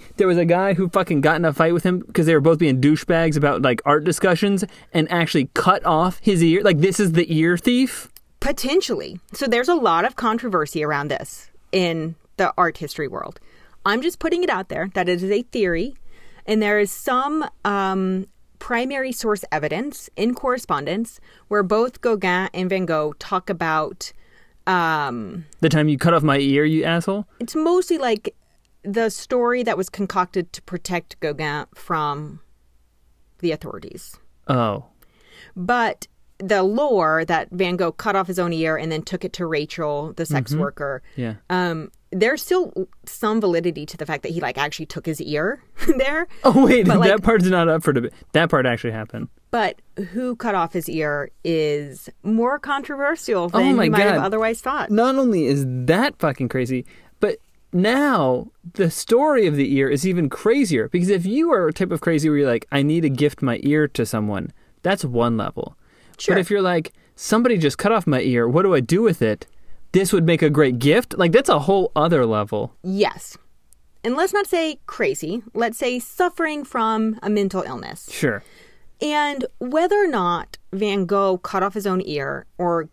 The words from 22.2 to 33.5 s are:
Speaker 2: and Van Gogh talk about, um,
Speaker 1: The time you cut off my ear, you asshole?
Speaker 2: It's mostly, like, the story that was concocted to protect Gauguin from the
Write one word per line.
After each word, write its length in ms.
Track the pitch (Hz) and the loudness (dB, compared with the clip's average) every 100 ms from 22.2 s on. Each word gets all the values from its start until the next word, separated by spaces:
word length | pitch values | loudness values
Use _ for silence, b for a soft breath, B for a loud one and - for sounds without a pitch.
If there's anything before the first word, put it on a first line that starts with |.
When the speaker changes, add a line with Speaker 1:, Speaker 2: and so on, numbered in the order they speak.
| 185 180 190 | 0 0 -2
Speaker 2:
and 160 | 180 185 | -4 -2
Van 160 | 190 | -2
Gogh 280 | 170 156 151 - | 0 -2 -2 -6
talk 280 | - 185 - | -6 -4 -4
about, 640 | 175 165 156 151 - - b b b b b - | -4 -2 -2 -2 -8 -16 b b b b b -2
um, 760 | 180 165 156 139 120 101 175 156 - | 0 2 0 -2 -6 -10 -12 -14 0
Speaker 1:
The 80 | 160 | 2
time 200 | 156 151 | 4 2
you 100 | 139 | 2
cut 160 | 170 | 4
off 80 | 165 | 4
my 160 | 147 139 | 4 4
ear, 260 | 139 139 | 4 4
you 200 | 151 160 | 4 2
asshole? 420 | 160 170 180 196 208 - | 2 0 0 -4 -6 -10
Speaker 2:
It's 140 | 240 | -6
mostly, 440 | 311 320 359 - 320 | -2 2 2 2 0
like, 360 | 254 220 - - _ _ _ _ | 0 -2 -4 -12 _ _ _ _
the 280 | 202 208 226 | -6 -2 -2
story 520 | - - 247 240 247 | -2 -4 0 0 0
that 140 | 233 180 | 0 -2
was 120 | 185 | -4
concocted 640 | - 196 190 180 196 175 | -6 -4 -2 -2 -4 -6
to 100 | - | -10
protect 560 | - 180 - 180 - - | -12 -10 -6 -6 -6 -8
Gauguin 460 | 156 147 151 147 - | -6 -4 -4 -6 -8
from 680 | - - 165 147 143 151 151 - _ _ _ _ _ _ _ _ _ | -12 -6 -2 -2 -4 -10 -16 -20 _ _ _ _ _ _ _ _ _
the 140 | 170 | -4